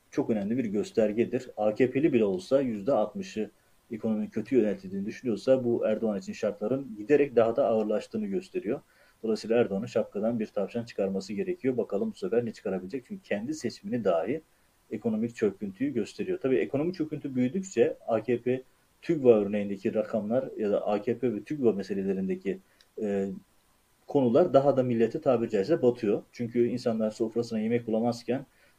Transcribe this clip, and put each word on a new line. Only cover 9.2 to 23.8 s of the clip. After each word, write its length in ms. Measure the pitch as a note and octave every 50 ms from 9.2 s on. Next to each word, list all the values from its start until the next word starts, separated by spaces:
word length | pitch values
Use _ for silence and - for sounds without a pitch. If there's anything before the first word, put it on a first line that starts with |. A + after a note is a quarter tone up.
| -
Dolayısıyla 340 | A2 G#2+ - - G#2+ A2+ A#2+
Erdoğan'ın 280 | A#2 F#2+ G2 G2 A#2+
şapkadan 540 | A#2+ - A2+ G2+ - - G#2 G#2 A2+ B2 A2
bir 80 | G#2+ -
tavşan 380 | - G#2+ G2 F#2 - A#2+ A#2+
çıkarması 480 | A#2+ - - G2 G2 F#2+ F#2+ F#2+ - G#2+
gerekiyor. 440 | G2 F#2+ F#2 - - - C3+ B2 A#2
Bakalım 340 | G2 - G#2 G2 A2+ A2+
bu 40 | -
sefer 300 | - G2 F#2 A2+ A#2+ A#2+
ne 80 | A2 -
çıkarabilecek? 500 | - - G#2 F#2+ F#2 F#2 F#2+ C3+ C#3 - -
Çünkü 160 | G3+ F#3+ -
kendi 300 | - G#2 G2+ A3 C#4 D#4
seçmeni 500 | D#4 - A2 - - - G2+ A#2+ B2 G#2
dahi 380 | F#2+ E2+ E2 E2 G#2+ C#3+ D#3+ - _ _ _ _ _ _ _ _ -
ekonomik 440 | A#2 G#2 - A#2 A2 G#2+ A#2 A#2 -
çöküntüyü 580 | - A2+ G2+ F#2+ - G#2+ G2 F#2+ - C3 D3 B2+
gösteriyor. 460 | A#2+ G2+ - - - G2 F#2 F2+ -
Tabii 160 | - C3+ C3
ekonomik 400 | - - - - C3+ D3+ F3+ F#3
çöküntü 400 | - D3+ D3+ D#3 C#3 - C#3 B2+
büyüdükçe 600 | B2+ B2 B2+ D#3+ G3 F#3+ - - A2+ B2 D#3+ - - - -
A 160 | A#2 A2 G#2+
K 180 | - A#2+ A#2
P 200 | - B2 B2+ C3 - _ _ _ _ _ _ _
tügva 320 | - - E3 D3+ C3 B2 A2+
örneğindeki 600 | G#2+ G2+ G2 G#2 G#2 G2+ G2+ G2+ - - A2 G2
rakamlar 560 | G#2+ G#2 - - A2 G2+ G#2 A#2 C3 - - - G2
ya 140 | G#2+ G2+
da 160 | G2+ G2 - G2+
A 140 | G#2 G2+
K 180 | - A#2+ A2+ -
P 160 | C3 B2 G#2+
ve 80 | G#2 -
tügva 280 | - D3+ D3 B2+ A2
meselelerindeki, 880 | F#2+ G2 F#2+ - G2+ G2 F#2+ G2 F#2+ F#2+ F#2+ F#2 F#2 F#2 - G2 F2+ - - _ _ _ _ _ _ -
e, 260 | - G3+ G3+ G3 - G2 F#2+ - - _ _ _ _ _ _ _